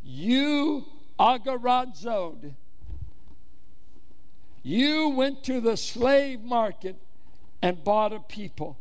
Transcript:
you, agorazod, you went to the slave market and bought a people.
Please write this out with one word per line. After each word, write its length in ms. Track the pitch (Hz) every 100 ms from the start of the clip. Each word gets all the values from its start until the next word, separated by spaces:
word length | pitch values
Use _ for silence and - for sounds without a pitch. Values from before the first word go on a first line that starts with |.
you, 800 | 135 131 180 254 285 294 285 294 - - - -
agorazod, 1400 | 202 247 208 254 240 254 254 180 208 220 175 151 147 139 - - - - - - - - - - - - - - - - - - - -
you 460 | 123 185 277 311 311
went 360 | 262 269 277 -
to 160 | 254
the 160 | 226 214
slave 640 | - 226 247 277 277 254
market 560 | 226 240 220 175 185 190 - - - - - -
and 240 | 180 180 160
bought 260 | 214 214
a 80 | 214
people. 580 | - - 202 - 151 143